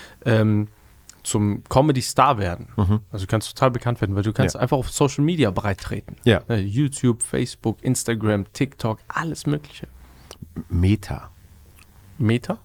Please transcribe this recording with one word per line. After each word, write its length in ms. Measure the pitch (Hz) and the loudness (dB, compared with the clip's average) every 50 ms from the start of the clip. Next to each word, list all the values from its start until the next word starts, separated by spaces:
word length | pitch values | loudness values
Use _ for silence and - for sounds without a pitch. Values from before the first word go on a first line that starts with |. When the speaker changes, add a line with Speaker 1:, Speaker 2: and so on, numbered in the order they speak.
| - - - - - | -20 -20 -20 -6 -2
Speaker 1:
ähm, 420 | 127 113 110 107 110 107 104 104 104 - _ - - - - _ - - _ - | 2 2 4 4 4 4 2 0 -2 -6 _ -20 -20 -20 -20 _ -20 -20 _ -8
zum 400 | - - 110 104 104 101 - - - | -4 0 0 2 2 0 -2 -4 0
Comedy-Star 680 | - 131 143 156 139 131 117 - - - 131 139 139 104 | 4 4 4 4 4 0 -2 -2 2 4 4 4 4 2
werden. 300 | 98 87 87 90 120 - - - | 0 -2 -4 -6 -10 -6 -2 0
Speaker 2:
Mhm. 240 | 101 87 104 107 - - | 2 2 2 2 0 -4
Speaker 1:
Also 140 | - 101 95 - | -10 -8 -4 -2
du 20 | |
kannst 200 | - 110 - - - | -2 -2 -2 -4 -2
total 140 | - - 131 | 0 2 2
bekannt 320 | 120 120 - 123 117 - | 2 0 -2 -4 -2 -2
werden, 140 | - 95 98 | -2 0 0
weil 80 | 98 98 | 0 0
du 100 | 110 101 | 0 0
kannst 220 | - - 87 - | 2 0 0 0
Speaker 2:
Ja. 60 | - | 0
Speaker 1:
einfach 160 | 120 123 151 135 | 0 0 0 0
auf 120 | 117 - | -2 -2
Social 340 | - - 147 135 - - 143 | 0 0 2 2 2 2 0
Media 280 | 156 180 165 135 104 | 2 2 2 2 2
breit 280 | 90 113 - 104 98 - | 0 0 -2 -2 -4 -4
treten. 360 | - - 110 101 - - - - - | -6 -8 -8 -8 -10 -12 -16 -2 2
Speaker 2:
Ja. 180 | 120 107 90 - - | 4 4 4 2 0
Speaker 1:
Ne, 100 | 117 107 | -2 -2
YouTube, 600 | 95 101 101 127 147 139 143 - - 123 113 107 | 0 0 0 0 0 0 0 0 0 0 0 0
Facebook, 560 | - - - 131 127 120 - - - 113 104 - - | -2 -4 -4 -4 -4 -4 -6 -6 -4 -4 -4 -2 -2
Instagram, 680 | 131 127 - - - 117 110 101 107 107 101 95 - - | -2 -2 0 0 -2 -2 0 0 0 0 0 -2 -4 -4
TikTok, 440 | - 139 135 - - - 113 110 - - - | -4 -4 -4 -4 -4 -4 -4 -4 -6 -8 -10
alles 380 | - - 160 165 - - - | -8 -6 -6 -6 -6 -6 -6
Mögliche. 420 | 147 143 147 147 - - - - - - - - - - - - - - - - - - 85 82 - | -4 -4 -6 -6 -12 -18 -18 -18 -18 -18 -20 -20 -20 -20 -20 -20 -20 -20 -20 -20 -16 -14 -14 -8 -4
Speaker 2:
Meta. 600 | - 87 90 92 107 107 - - - - - - - - - - - - - - - - - - - - - - - - | 0 2 2 4 2 2 0 -4 -10 -10 -12 -16 -20 -20 -20 -20 -20 -20 -20 -20 -20 -20 -20 -20 -20 -20 -20 -14 -6 -2
Speaker 1:
Meta? 400 | 113 107 117 123 - - 180 - - | 0 2 2 0 -2 -4 -8 -6 -2